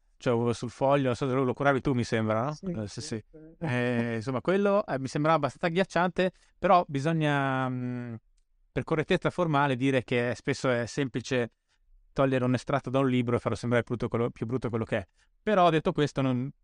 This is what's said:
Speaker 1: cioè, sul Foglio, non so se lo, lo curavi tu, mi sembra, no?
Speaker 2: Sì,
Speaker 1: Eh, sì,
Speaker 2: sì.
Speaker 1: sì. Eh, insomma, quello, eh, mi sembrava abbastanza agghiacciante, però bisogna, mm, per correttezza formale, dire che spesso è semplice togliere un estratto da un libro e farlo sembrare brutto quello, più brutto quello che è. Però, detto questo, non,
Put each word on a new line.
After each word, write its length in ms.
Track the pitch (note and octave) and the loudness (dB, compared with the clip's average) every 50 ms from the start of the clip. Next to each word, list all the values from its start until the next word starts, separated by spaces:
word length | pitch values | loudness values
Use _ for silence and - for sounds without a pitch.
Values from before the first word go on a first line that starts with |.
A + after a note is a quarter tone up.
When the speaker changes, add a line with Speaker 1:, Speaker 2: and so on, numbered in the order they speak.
| _ _ _ _ - | _ _ _ _ 0
Speaker 1:
cioè, 300 | C3 A#2+ A#2 A#2+ A#2+ A2+ | 0 2 2 2 0 0
sul 160 | - - A#2 | -2 -4 -8
Foglio, 380 | - - C#3 C3+ C#3+ D3 C3+ B2+ | -4 0 2 4 4 4 2 2
non 80 | A#2+ | 0
so 120 | - D3 C3 | 0 -2 -2
se 60 | B2 | 0
lo, 100 | C3 C3+ | 0 0
lo 100 | B2+ - | 0 0
curavi 280 | - C#3+ C#3+ C#3 B2+ | 0 2 2 2 2
tu, 100 | - D3+ | 2 0
mi 140 | C3 B2 A2+ | 0 0 0
sembra, 400 | - B2 A2+ A2 G#2+ G#2+ A2 A#2+ | 0 0 0 0 0 0 0 -2
no? 80 | C#3+ D3+ | -4 -6
Speaker 2:
Sì, 140 | - - F#3 | -8 -8 -8
Speaker 1:
Eh, 200 | F3 A2 G#2+ G2+ | -6 -6 -8 -8
sì, 140 | - A#2+ | -10 -10
Speaker 2:
sì. 220 | A2 - A#2 G#2+ - _ | -10 -8 -8 -10 -10 _
Speaker 1:
sì. 80 | - D#3 D#3 D#3+ - - | -20 -20 -20 -20 -14 -8
Eh, 560 | E3 D#3 B2 B2 B2 B2 B2 A#2+ A#2 A#2+ A#2 | -6 -4 -2 0 0 0 0 0 -2 -2 -4
insomma, 240 | A2+ A2 C#3 C3 A#2+ | -4 -4 -4 -4 -4
quello, 460 | - E3+ F3+ G3 C#3+ G#2 G2 G3+ - | 0 0 2 2 2 2 2 0 0
eh, 120 | - D3+ C3 | -2 -4 -4
mi 100 | C3 B2 | -4 -4
sembrava 280 | - D#3 D3 D#3 E3 | -4 -2 2 2 2
abbastanza 320 | D3+ C#3+ B2+ - - - F3 | 2 2 -2 -4 -2 -4 -2
agghiacciante, 640 | E3 F3+ F#3+ - - E3+ F3+ F3+ - - F#3 F#3 - _ _ _ _ - | 0 0 -2 0 0 0 0 0 0 0 0 -2 -2 _ _ _ _ -2
però 280 | - F3+ F#3+ F3 F3+ - | 2 4 4 4 4 2
bisogna, 800 | C#3+ C#3 C3+ E3 E3 D#3+ D#3 D3 D3 C#3+ C3+ C3+ C3 C3 C3 B2+ | -2 -2 -2 0 0 0 2 2 2 0 0 0 0 -2 -2 -2
mm, 480 | B2+ B2 B2 B2 B2 B2 B2 A#2+ A#2 A2+ _ _ _ _ _ _ _ _ _ _ | -4 -4 -6 -6 -6 -8 -8 -10 -12 -14 _ _ _ _ _ _ _ _ _ _
per 140 | - C#3 - | -6 -4 -2
correttezza 440 | - E3 D#3 D3+ - F#3+ E3 - D3+ | 0 0 0 0 2 0 0 0 0
formale, 460 | - - F3+ E3 D3 C#3 C#3+ C#3+ C3 | 0 0 0 2 2 2 2 2 0
dire 300 | A#2 C3+ C#3 C3+ B2+ - | 0 0 2 2 2 0
che 260 | - C3 A#2+ A#2+ B2 A#2 | 0 0 0 0 0 -2
spesso 360 | - - D3 C3 - - C3+ | -4 -4 -4 -4 -2 0 0
è 160 | B2 A#2 A#2+ | 0 0 -2
semplice 680 | G#2+ - - C#3 B2+ - C3 A2+ - C3+ B2 A#2+ A2 _ _ _ _ _ _ _ _ _ _ _ _ - | -4 -4 -4 -4 -4 -4 -6 -4 -2 0 0 0 -2 _ _ _ _ _ _ _ _ _ _ _ _ -2
togliere 320 | - C3+ C3+ C3 B2+ B2 | 0 2 2 2 2 2
un 80 | B2+ B2+ | 2 0
estratto 360 | B2 - - C#3 C3 - B2+ | 0 -2 -2 -2 -2 -2 -2
da 100 | B2 C3+ | 0 2
un 100 | C#3 C3 | 2 2
libro 260 | B2+ B2 A#2+ A#2+ A#2+ | 2 2 0 2 0
e 40 | A#2 | 0
farlo 180 | - B2 A2+ - | 0 -2 -4 -4
sembrare 260 | - A#2+ B2 A#2+ A2+ | -2 0 0 0 0
brutto 240 | - B2 A2+ B2+ A2+ | 0 -4 -4 -4 -2
quello, 220 | - A2+ A#2 B2 | -2 0 -2 -2
più 160 | - - A#2 | -4 -6 -6
brutto 240 | A2+ B2+ C3+ - A#2+ | -4 -4 -4 -4 -2
quello 160 | G#2+ A2+ A2 | -4 -4 -4
che 120 | - B2+ G#2+ | -2 -4 -4
è. 100 | F#2 - _ _ _ _ _ _ - | -4 -6 _ _ _ _ _ _ -4
Però, 260 | G#3+ G#3+ F#3+ F3 E3+ | 0 4 4 6 6
detto 220 | D#3+ D#3 - - | 4 4 0 0
questo, 300 | D#3 - D3 C#3 - C#3 | 0 0 0 0 0 0
non, 280 | C3+ C3 B2+ A#2+ B2+ C#3 - _ | 0 0 0 0 -2 -4 -8 _